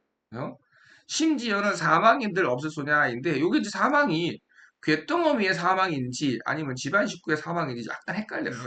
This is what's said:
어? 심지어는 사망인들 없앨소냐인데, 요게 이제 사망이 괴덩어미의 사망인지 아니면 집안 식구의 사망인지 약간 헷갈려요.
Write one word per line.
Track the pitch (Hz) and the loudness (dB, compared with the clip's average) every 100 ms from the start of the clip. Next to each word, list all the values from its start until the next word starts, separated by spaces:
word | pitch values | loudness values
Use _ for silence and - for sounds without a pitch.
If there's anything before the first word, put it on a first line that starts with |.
| _ _ _ 117 - | _ _ _ -10 -10
어? | - _ _ - - - | -12 _ _ -20 -20 -8
심지어는 | - 320 262 233 202 208 165 | 0 2 2 0 0 0 0
사망인들 | 156 170 220 277 214 175 147 | 2 6 6 4 0 0 2
없앨소냐인데, | 127 156 156 143 147 135 120 165 139 | 0 -4 -6 0 2 2 0 0 2
요게 | 175 262 | 2 2
이제 | 214 | 0
사망이 | 190 240 294 262 160 165 - _ - - _ | 0 2 4 2 2 0 -4 _ -20 -20 _
괴덩어미의 | - 156 - 349 311 247 190 170 | 0 0 0 0 2 2 2 0
사망인지 | 175 190 190 139 123 123 143 117 123 | 2 2 2 0 -4 -2 -2 -2 -2
아니면 | 151 139 127 | -4 -4 -6
집안 | 139 - 254 | -2 0 0
식구의 | - - 151 | -4 -4 -2
사망인지 | 165 170 139 120 110 | -2 -4 -4 -6 -8
약간 | - - 190 | -10 -8 -8
헷갈려요. | 214 - - 117 | -6 -6 -6 -8